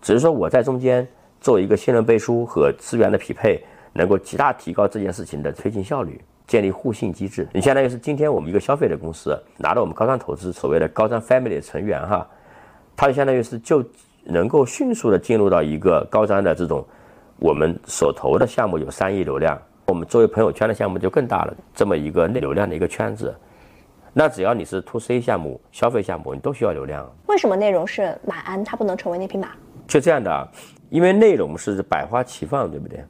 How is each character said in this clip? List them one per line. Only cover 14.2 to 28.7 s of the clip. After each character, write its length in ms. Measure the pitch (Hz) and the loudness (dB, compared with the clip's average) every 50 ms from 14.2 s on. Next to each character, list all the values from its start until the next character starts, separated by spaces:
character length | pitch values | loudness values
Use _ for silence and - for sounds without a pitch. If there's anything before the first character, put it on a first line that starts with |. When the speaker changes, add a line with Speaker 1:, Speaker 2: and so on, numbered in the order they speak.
| _ | _
Speaker 1:
能 220 | - 82 85 87 | -4 0 0 0
够 200 | 113 147 156 135 | 4 4 2 2
迅 280 | 120 - - 294 254 233 | 2 0 -4 -2 -2 -2
速 160 | 220 - 113 | -2 2 2
的 80 | 101 90 | 2 2
进 200 | - - 117 110 | 2 2 2 2
入 100 | 104 98 | 4 4
到 140 | 92 87 78 | 4 2 2
一 160 | 76 76 78 | 0 -2 0
个 280 | 87 95 85 76 - - | 2 2 2 2 0 0
高 160 | - 107 107 | 0 0 2
瞻 160 | 104 104 98 98 | 2 2 2 2
的 120 | 92 80 | 2 0
这 120 | 78 90 | 0 0
种 180 | 78 80 71 - - - - - - - - _ _ _ _ | -2 -2 -4 -6 -10 -18 -20 -20 -20 -20 -20 _ _ _ _
我 160 | - 80 76 | 2 2 2
们 200 | 73 78 80 85 - - | 4 2 0 0 -4 -10
所 260 | - - - - 73 71 | -12 -4 0 0 0 0
投 260 | - - 67 69 82 | 0 -2 0 2 2
的 80 | - | 2
项 220 | 117 - - 120 107 | 0 0 -2 -2 -2
目 100 | 87 80 | -2 -4
有 120 | 76 67 | -6 -6
三 240 | 73 - 95 95 98 | -4 -4 -2 -2 0
亿 100 | 98 90 | -2 -2
流 140 | 78 71 69 | -2 -2 0
量， 200 | 76 80 73 - - _ _ _ _ | 0 0 -2 -2 -8 _ _ _ _
我 80 | - 95 | -2 -2
们 120 | 87 82 | -2 -2
作 140 | - - 120 | 0 4 4
为 60 | 113 | 4
朋 180 | 104 - 107 110 | 4 4 2 0
友 80 | 98 71 | 0 2
圈 160 | - 110 110 | 0 -2 -2
的 60 | 110 | 0
项 160 | 101 107 101 | -2 -2 -4
目 80 | 92 92 | -4 -2
就 100 | 90 95 | -4 0
更 180 | - 160 135 | 0 0 0
大 200 | 117 107 92 82 | 0 -2 -2 -2
了， 100 | - - - - _ _ | -4 -6 -12 -20 _ _
这 120 | - 117 | -2 0
么 100 | 101 95 | 2 2
一 140 | 78 73 76 | 0 -2 -2
个 180 | 80 90 82 85 | 0 0 0 2
流 240 | 113 127 - 69 69 | 0 -2 -2 -2 -2
量 160 | 82 104 92 | -2 -2 -2
的 80 | 82 | -2
一 20 | 80 | -2
个 80 | 90 | -4
圈 300 | 87 - - 110 107 107 | -4 -2 -4 -4 -4 -4
子。 180 | 110 110 - - - _ _ _ _ - - _ _ _ _ _ _ _ - _ 139 | -6 -8 -10 -10 -10 _ _ _ _ -20 -20 _ _ _ _ _ _ _ -6 _ 2
那 80 | 151 | 2
只 140 | 151 - - | 2 2 0
要 140 | 92 98 120 | 0 0 0
你 100 | 113 85 | -2 -4
是 160 | - - 95 | -6 -6 -8
to 180 | 90 - - 117 | -8 -6 -10 -10
C 220 | - - 123 123 | -4 -2 -2 -2
项 180 | 120 127 113 92 | 0 0 -2 -2
目、 220 | 82 73 65 62 _ _ | -2 -6 -10 -12 _ _
消 200 | _ - - 120 | _ -2 -2 0
费 120 | 123 117 98 | 0 0 -4
项 160 | - 92 82 | -4 -8 -10
目， 140 | 78 67 67 | -8 -10 -12
你 80 | 69 | -6
都 100 | - 135 | -6 -6
需 140 | 143 - 120 | -4 -2 -2
要 80 | 104 85 | -2 -2
流 140 | 76 67 | -2 -6
量。 200 | 67 73 71 67 64 - - _ | -8 -10 -10 -12 -14 -20 -20 _
Speaker 2:
为 100 | - 415 | 0 0
什 100 | 392 - | 0 2
么 80 | 240 190 | 0 0
内 160 | 190 208 214 | 2 0 2
容 160 | 196 175 160 | 0 0 -2
是 320 | 208 - - 208 175 - - - | -2 -4 -4 -4 -4 -4 -6 -8
马 120 | - - - - | -10 -10 -10 -10
鞍， 180 | 185 185 196 202 | -10 -8 -8 -8
它 100 | - | -8